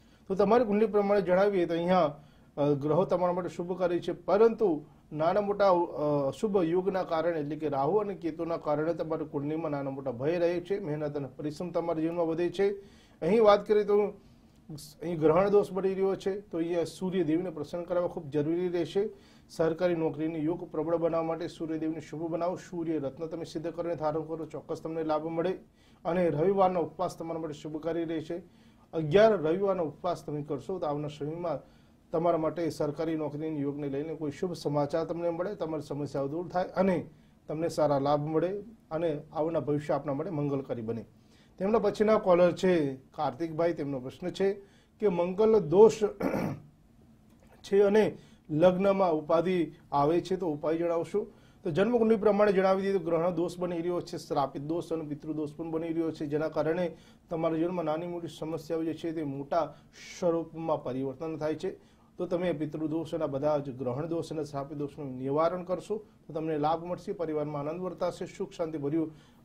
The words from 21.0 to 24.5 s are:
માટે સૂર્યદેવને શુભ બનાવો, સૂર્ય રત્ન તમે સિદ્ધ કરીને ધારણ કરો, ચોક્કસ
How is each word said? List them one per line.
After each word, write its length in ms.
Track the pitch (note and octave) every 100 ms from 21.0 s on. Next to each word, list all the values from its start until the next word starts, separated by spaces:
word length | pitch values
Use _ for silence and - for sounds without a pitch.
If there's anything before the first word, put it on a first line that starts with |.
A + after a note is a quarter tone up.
| E3 E3 D#3+
માટે 200 | D#3+ E3
સૂર્યદેવને 540 | - E3 D#3+ D#3+ D#3+
શુભ 300 | - D3+ E3
બનાવો, 240 | E3 F3 F3
સૂર્ય 440 | - F3 E3 D#3
રત્ન 260 | C3+ C3 D#3+
તમે 180 | E3
સિદ્ધ 240 | D#3+ E3+ E3
કરીને 280 | E3 E3+ E3
ધારણ 260 | D#3 D#3
કરો, 240 | D#3 D#3+
ચોક્કસ 360 | D#3